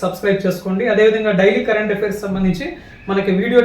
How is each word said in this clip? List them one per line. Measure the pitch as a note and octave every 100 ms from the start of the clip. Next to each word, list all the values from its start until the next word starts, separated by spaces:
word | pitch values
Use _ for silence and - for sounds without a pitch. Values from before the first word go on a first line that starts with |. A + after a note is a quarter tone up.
సబ్స్క్రైబ్ | F#3 - G3+ F#3+ F#3+
చేసుకోండి. | - F#3+ F#3+ A#3
అదేవిధంగా | G#3 A3 G#3+ G#3+ F#3
డైలీ | G3 A3+ A#3+
కరెంట్ | G#3+ G#3+ G3
అఫైర్స్ | G#3 F#3+ G3
సంబంధించి | F#3+ F#3+ E3+ D4+ - - - -
మనకి | G3 F3 F#3+
వీడియో | A#3+ B3